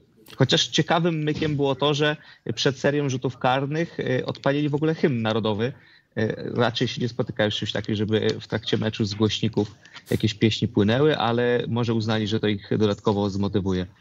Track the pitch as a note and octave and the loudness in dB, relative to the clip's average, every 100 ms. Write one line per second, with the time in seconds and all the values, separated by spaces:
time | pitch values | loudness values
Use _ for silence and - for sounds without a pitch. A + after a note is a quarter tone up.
0 | _ _ - - B2+ E3 - - D#3 E3+ | _ _ -6 0 2 2 2 0 2 2
1 | E3+ D#3 D3+ D3 D#3 C#3+ C#3 C3+ C#3+ D3 | 2 0 -2 -2 -2 0 0 2 0 2
2 | D3+ D3+ - - - A2+ C#3 C3 C#3+ D3 | 2 0 -8 -12 -6 0 0 2 0 2
3 | C#3+ C3 B2+ - B2+ C3 C#3 D#3 E3 - | 0 -2 -4 -2 0 0 0 -2 -4 -4
4 | B2+ B2+ - - C#3 C#3+ D3 C#3+ D#3 D#3+ | -2 -2 -2 -4 0 0 0 0 -2 2
5 | E3+ A#2+ A2 A2 G#2+ G#2 B2 - - _ | 2 2 0 0 0 0 -2 -6 -18 _
6 | _ - A2 - - - A#2 A#2 A#2+ D3 | _ -2 -2 -2 -4 0 0 0 -2 -2
7 | A#2+ - G#2+ - G#2 - G#2 G#2 - G#2 | -4 -4 -4 0 0 -2 -4 -4 -4 -2
8 | G#2+ G#2+ A2 G#2+ - G#2+ - A2+ A2 - | 0 2 0 -2 -4 -6 -2 -2 0 -2
9 | G#2 G#2 G#2+ - A2 G#2+ G#2 - - - | -4 0 0 0 -2 -2 -4 -6 -20 -12
10 | - A#2 G#2+ - A2+ - A2 A#2 G#2 B2 | -4 0 0 2 2 2 0 2 4 4
11 | D3+ - A2+ A#2+ A#2+ A#2+ - A#2 A#2+ A2+ | 4 2 2 2 2 0 0 -2 0 0
12 | A2 A2 G#2 A2 G#2+ G2+ - A2+ G#2+ G2+ | 0 0 0 0 0 -2 -2 2 2 2
13 | A2+ G2+ G2+ G2 G2+ G2+ F#2 F#2 F2+ - | 0 0 0 0 -2 0 0 -2 -4 -10